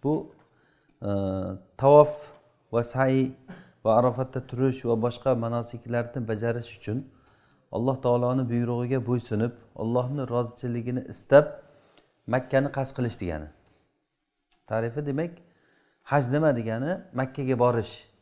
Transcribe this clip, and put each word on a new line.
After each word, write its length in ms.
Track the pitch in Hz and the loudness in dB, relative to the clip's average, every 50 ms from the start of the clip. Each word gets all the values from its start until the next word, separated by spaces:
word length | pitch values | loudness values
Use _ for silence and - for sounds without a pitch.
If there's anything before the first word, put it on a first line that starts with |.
| - | 0
bu, 100 | 139 156 151 - - - _ _ _ _ _ _ _ _ _ _ _ _ _ | 0 -2 -2 -4 -8 -18 _ _ _ _ _ _ _ _ _ _ _ _ _
e, 80 | - 104 101 98 98 95 95 95 92 92 95 95 - _ _ - | -6 -4 -2 -2 -2 -2 -4 -4 -6 -6 -8 -12 -14 _ _ 2
tavof 340 | 131 135 147 147 147 101 - - - - - - _ _ _ _ _ _ - | 4 8 10 10 8 8 4 -10 -16 -20 -20 -20 _ _ _ _ _ _ -2
va 80 | 117 117 | -2 -2
sa'iy 420 | - - 127 135 131 131 135 131 131 131 - - - - - - - _ _ _ | -2 0 0 2 2 4 2 0 0 -4 -12 -20 -20 -20 -20 -20 -20 _ _ _
va 60 | 110 107 113 | 2 4 4
Arafatda 400 | 123 127 113 120 131 127 - 131 120 - | 4 2 0 -2 -8 -6 -6 -10 -10 -8
turish 300 | - 120 131 135 127 131 - 117 | -4 0 0 0 0 -2 -2 -2
va 60 | 117 110 110 | 0 0 0
boshqa 260 | 120 120 - - 135 131 113 113 | -4 -4 -2 -2 -2 0 0 -2
manosiklarni 720 | 117 117 120 113 - - 117 - 113 120 120 117 117 - 139 117 110 | -4 -4 -4 -6 -8 -12 -16 -10 -4 -4 -4 -4 -4 -6 -10 -6 -6
bajarish 420 | 110 104 110 117 117 120 117 - - - | -4 -4 -2 -4 -4 -4 -8 -12 -18 -12
uchun 200 | - - 107 127 - - _ _ _ _ _ _ _ _ _ _ _ _ | -8 -6 -6 -6 -6 -10 _ _ _ _ _ _ _ _ _ _ _ _
Alloh 260 | - 101 117 131 135 127 | -6 -2 -2 -2 -2 0
taoloni 420 | - 123 120 120 123 123 127 135 131 113 | 0 2 2 2 2 0 0 0 -2 -2
buyrug'iga 500 | 120 120 120 117 123 120 123 120 131 131 117 113 | -2 -2 0 0 -2 -2 -2 -2 -2 -2 0 -2
bo'ysunib, 440 | 123 123 117 - 110 104 113 120 120 - - - _ | -2 -2 -2 -2 -2 -2 -2 -2 -4 -8 -20 -20 _
Allohni 480 | - - 113 120 123 123 127 139 147 131 120 117 | -6 -4 -2 0 0 0 -2 -4 -6 -6 -2 -2
rozichiligini 680 | 120 120 113 113 - - 123 117 120 113 123 123 131 - - - | -2 -2 -4 -8 -10 -8 -6 -6 -4 -4 -4 -6 -6 -6 -8 -14
istab 320 | - - - 139 143 151 - - - - - _ _ _ _ _ - _ _ _ _ _ - | -16 0 10 10 10 10 8 -4 -14 -20 -20 _ _ _ _ _ -20 _ _ _ _ _ -2
Makkani 420 | 117 127 131 - - 135 139 143 - 139 | -2 -2 -2 2 0 0 0 0 -2 -4
qasd 160 | 135 127 - - | -6 -6 -4 -4
qilish 200 | 127 117 110 - | -4 -4 -4 -6
degani. 280 | 98 87 80 78 78 78 - _ _ _ _ _ _ _ _ _ _ _ _ _ _ _ _ _ _ _ _ _ _ _ | -6 -6 -6 -6 -10 -12 -18 _ _ _ _ _ _ _ _ _ _ _ _ _ _ _ _ _ _ _ _ _ _ _
Tarifi, 340 | 110 110 113 117 117 143 151 | -4 -2 -2 -4 -6 -6 -6
demak, 260 | 143 135 139 160 170 175 - - _ _ _ _ _ _ _ _ _ _ _ _ - | -4 -4 -4 -4 -6 -8 -16 -20 _ _ _ _ _ _ _ _ _ _ _ _ 0
haj 160 | 139 147 135 120 | 2 2 2 2
nima 180 | 131 147 160 156 135 | 0 2 2 2 2
degani? 360 | 120 110 110 110 117 131 151 185 185 - - - 123 | 2 -2 -4 -4 -4 -4 -4 -6 -6 -8 -10 -4 -4
Makkaga 360 | 135 131 - - 139 127 131 113 | -4 -4 -4 -6 -2 -2 2 4
borish. 340 | 120 123 120 117 107 - - - - _ _ _ | 4 4 4 2 -2 -4 -8 -16 -18 _ _ _